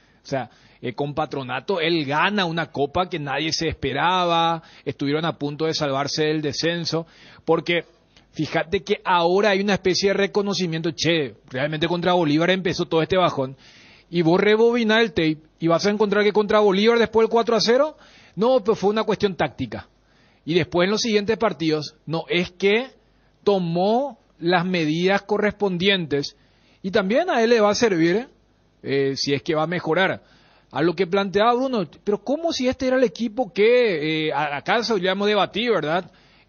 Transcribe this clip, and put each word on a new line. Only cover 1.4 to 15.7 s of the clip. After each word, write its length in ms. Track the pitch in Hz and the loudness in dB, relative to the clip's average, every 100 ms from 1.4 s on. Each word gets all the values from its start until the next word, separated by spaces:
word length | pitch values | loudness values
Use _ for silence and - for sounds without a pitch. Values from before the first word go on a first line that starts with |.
| 127 135 - 190 | -8 -8 -4 -2
él 240 | 160 170 | 0 -2
gana 400 | 135 151 180 208 | -2 0 0 0
una 260 | 180 165 156 | -2 -2 -6
copa 380 | 135 143 180 180 | -4 -2 -2 -4
que 100 | 165 | -4
nadie 320 | 143 139 160 | -6 -4 -4
se 160 | - 160 | -4 -4
esperaba, 920 | - 135 135 165 185 175 170 165 165 - - | -4 -6 -2 0 0 0 0 0 -2 -8 -14
estuvieron 400 | - - 139 151 | -10 -6 -2 -2
a 140 | 165 - | -2 -4
punto 260 | 143 147 | -6 -4
de 80 | 160 | -4
salvarse 520 | 156 147 135 139 - | -2 -2 -2 -4 -2
del 180 | 156 156 | -2 0
descenso, 640 | 147 123 165 170 160 156 165 - - - - | -4 -2 -2 -2 -4 -6 -6 -18 -20 -14 0
porque 380 | 165 165 170 - _ _ _ _ | 0 2 -2 -2 _ _ _ _
fíjate 520 | - 151 165 156 190 | -8 -4 -2 -2 -4
que 160 | - 202 - | -4 -6 0
ahora 440 | 175 170 190 214 | 2 2 2 2
hay 120 | 196 | 0
una 100 | 202 | 0
especie 380 | 185 185 175 196 | 0 0 0 0
de 40 | 196 | 0
reconocimiento, 720 | 196 208 202 175 180 160 165 | 0 0 -2 -2 -4 -4 -6
che, 460 | - 151 165 131 - _ | -4 0 0 -2 -8 _
realmente 400 | 127 147 156 165 | -6 -4 -2 -2
contra 240 | 175 180 | 0 2
Bolívar 380 | 180 160 147 175 | 2 2 2 2
empezó 340 | 190 180 160 | 0 0 -4
todo 160 | 175 165 | -2 0
este 160 | 156 185 | 0 2
bajón, 400 | 170 139 131 135 - - - - - | 2 0 -6 -8 -20 -20 -20 -20 -6
y 100 | 170 | 0
vos 180 | 160 185 | 2 4
rebobinás 600 | 208 214 233 240 220 220 | 4 4 4 4 2 2
el 120 | 233 | 2
tape 240 | - 160 156 - - | 2 0 -2 -8 -4
y 80 | |
vas 180 | 165 | 0